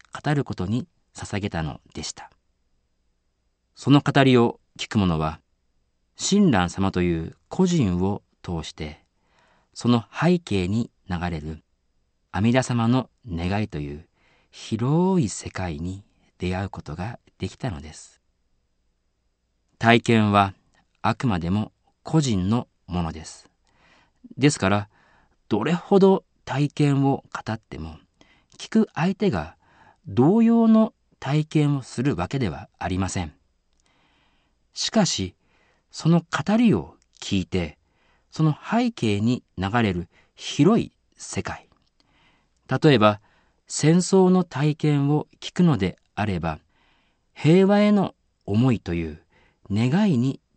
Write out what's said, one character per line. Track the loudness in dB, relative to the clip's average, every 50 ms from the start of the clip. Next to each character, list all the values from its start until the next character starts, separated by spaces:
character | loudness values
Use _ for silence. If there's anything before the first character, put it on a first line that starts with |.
| _ _
語 | -18 -8 -4 -4 -2
る | -2 -4
こ | -6 -6
と | -6 -4
に | -4 -4 -6 -6 _ _ _ _ _ -18
捧 | -16 -12 -8 -8 -6
げ | -6 -6
た | -6 -6 -6
の | -8 -10 -12 _ _ -16
で | -14 -14
し | -14 -14
た。 | -16 -20 -20 _ _ _ _ _ _ _ _ _ _ _ _ _ _ _ _ _ _ _ _ _ _ _ _ _ _ _ _ _
そ | -6 0 4
の | 4 4
語 | 4 2 2 4 4
り | 6 6
を | 6 4 4 0 _ _ _ _
聞 | -14 -10 -2
く | 0
者 | 2 2 2 2
は、 | 0 -2 -4 -6 -10 _ _ _ _ _ _ _ _ _ _ _ _ _ _ _
親 | -8 -4 0 2 4 4 4
鸞 | 4 2 0 0
様 | -2 -2 -2 -2
と | 0 0
い | 0 0 -2 -2
う | -6 -8 -14 _ _ -12
個 | -2 -2 0
人 | 0 2 0 0 0 0 0
を | -2 -2 -4 -6 _ _ _ _ -12
通 | -10 -8 -8 -10
し | -12 -12
て、 | -12 -14 -14 -14 _ _ _ _ _ _ _ _ _ _ _ _ _ _ _ -14
そ | -6 0
の | 0 0 0 0 _
背 | -8 -2 0 0 0 0
景 | -2 -4 -4 -2 -2
に | -2 -2 -4 -4 -6 _ _ _ -8
流 | -6 -6 -4 -6
れ | -8 -8
る | -10 -10 -14 -14 _ _ _ _ _ _ _ _ _ _ _ _ _ _
阿 | -4 -2
弥 | 0 2
陀 | 2 2 0
様 | 0 -2 0 2
の | 2 2 0 -2 -4 _ _ -16 -12
願 | -10 -6 -4 -4 -4 -4 -4
い |
と | -6 -8 -10
い | -10 -10 -12
う | -14 -18 _ _ _ _ _ _ _ _ _
広 | _ -18 -10 -8 -6 -4 -2 0 0 0 0 0 0 0 0
い |
世 | -2 -4 -8 -14 -12
界 | -10 -8 -8 -8 -8 -8
に | -8 -10 -10 -12 -16 _ _ _ _ _ _
出 | -8 -6 -6 -4
会 | -4 -6
う | -8
こ | -10 -14
と | -14 -12 -10
が | -10 -10 -10 -12 -14 _ _ _ -10
で | -10 -10
き | -10
た | -8 -10 -8
の | -8 -10
で | -14 -16 -18
す。 | -20 -20 -20 _ _ _ _ _ _ _ _ _ _ _ _ _ _ _ _ _ _ _ _ _ _ _ _ _ _ _ _ _ _ _ _ _ 0
体 | 4 6 6 6
験 | 4 4 2 4 4 4
は | 4 4 4 2 -2 _ _ _ _ _ _ _ _ _
あ | -4 -4 -2
く | -2 -2
ま | -2 -2 -2
で | -2 -2
も | -2 -2 -2 -6 _ _ _ _ _ _ -10
個 | -2 -2 0
人 | 0 0 -2 -2 0 0
の | -2 -2 -4 _ _ _ _
も | -8 -4 -4 -4
の | -4
で | -6 -10 -14
す。 | -18 -20 -20 _ _ _ _ _ _ _ _ _ _ _ _ _ _ _ _ _ -18 -6
で | 0 0 0
す | 2 2
か | 0 0
ら、 | 0 0 -2 -6 _ _ _ _ _ _ _ _ _ _ _ -4
ど | -2 -2 0
れ | -2 -4
ほ | -4 -2 2 4 6
ど | 6 6 4 2 _ _ _ _ -12
体 | -8 -4 -2 -2 -2
験 | 0 0 0 2 2 2 2
を | 0 0 -2 -6 _ -16
語 | -14 -10 -8 -10
っ |
て | -10 _ -14 -14
も、 | -12 -12 -12 -14 -16 _ _ _ _ -20 _ _ _ _ _ _
聞 | -20 -10 -2
く | 0 0 0 0 -2
相 | -4 -2 -2 -2
手 | 0 -2 0
が | 0 -2 -6 -8 -14 _ _ _ _ _ _ _ _ _ -14
同 | -6 0 2 4 4 6 4
様 | 4 4 4 4 6
の | 6 6 6 4 2 _ _ _ _ _ -10
体 | -6 -2 -2 -2 -2
験 | 0 0 0 2 2 0
を | -2
す | -4 -8 -6 -4 -2
る | -2 -2
わ | -2 -4
け | -4 -4 -4
で | -4 -4
は | -4 -8 -14 -18 _
あ | -10 -6
り | -4 -2
ま | -2 -2 -2
せ | -4 -6 -6
ん。 | -8 -10 _ _ _ _ _ _ _ _ _ _ _ _ _ _ _ _ _ _ _ _ _ _ _ _ _ _ _ -12
し | -8 -8 -2
か | 0 0 0
し、 | 0 0 -4 -6 -8 -10 _ _ _ _ _ _ _ _ _ _ _
そ | -14 -4 0 2
の | 2 2
語 | 2 -2 -6 -6 -2 0 0
り | 2 4 2 2
を | 2 -2 -8 -18 _ _ _ _ -16
聞 | -8 -4 -4 -4
い | -4
て、 | -2 -4 -4 -4 -4 -10 _ _ _ _ _ _ _ _ _ _ _
そ | -4 0 0
の | 0 0
背 | -2 -6 -4 -2 0 0 -2
景 | -4 -4 -2 -2 -2 0
に | 0 -2 -2 -2 _ _ -10
流 | -8 -6 -2 0 0
れ | 0 0 -2
る | -4 -6 _ _ _ _ _ _
広 | -18 -14 -8 0 2 4 4 4 2
い | 0 -4 _ _ _ _ _
世 | -20 -16 -12 -10 -8
界。 | -8 -8 -12 -14 _ _ _ _ _ _ _ _ _ _ _ _ _ _ _ _ _ _ _ _ _
例 | -6 -4 2 4 6 6
え | 6
ば、 | 6 4 4 2 _ _ _ _ _ _ _ _ _
戦 | -12 -8 0 2 4 4
争 | 4 2 2 4 4 4 6
の | 4 2 0
体 | -2 -4 -2 -2 -2 -2
験 | -2 -2 0 0 0 0 0
を | 0 -2 -2 _ _ -18
聞 | -18 -10 0
く | 2 2
の | 4 4
で | 2 0 -4 -6 _ _ _ -8
あ | -6 -4
れ | -4 -4 -4
ば、 | -4 -6 -8 -8 _ _ _ _ _ _ _ _ _ _ _ _ _ _ _
平 | -2 2 4 6 6 6
和 | 4 4 4
へ | 4 4
の | 4 2 2 0 -4 _ _ _ _ _ -8
思 | -2 0 2 2 2
い | 2 0
と | -2 -4 -4
い | -4 -4 -6
う | -10 -14 _ _ _ _ _ _ _ _ _ -6
願 | -2 0 0 0 2 2 2 2
い | 2
に | 2 0 0 -2 -6 _ _ _